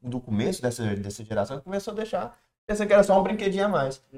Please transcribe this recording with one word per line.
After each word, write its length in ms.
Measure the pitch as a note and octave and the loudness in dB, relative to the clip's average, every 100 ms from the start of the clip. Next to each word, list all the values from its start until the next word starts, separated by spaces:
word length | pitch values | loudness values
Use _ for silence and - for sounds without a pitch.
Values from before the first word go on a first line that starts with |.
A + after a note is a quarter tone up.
do, 80 | B2 | -10
do 100 | B2 | -8
começo 400 | - G#2 B2+ - | -4 -2 -2 -2
dessa, 340 | B2 A#2 A2 G2+ | -4 -2 -4 -4
dessa 280 | G2 G2+ | -8 -10
geração 360 | A2 G#2+ G#2 C#3 | -6 -4 -4 -6
começou 320 | F#3 G3 G#3+ | -8 -8 -6
a 40 | G#3 | -8
deixar, 440 | A3 F3+ A#3 - _ _ - | -6 -6 -6 -12 _ _ -6
pensando 180 | G#3 G3+ | -4 6
que 60 | |
era 100 | G3+ | 6
só 160 | G3 F#3+ | 8 4
um 40 | |
brinquedinho 420 | F#3+ G#3 G3 F#3+ G#3 | 4 0 0 0 2
a 40 | |
mais. 300 | E3+ C3+ - _ | 2 -2 -4 _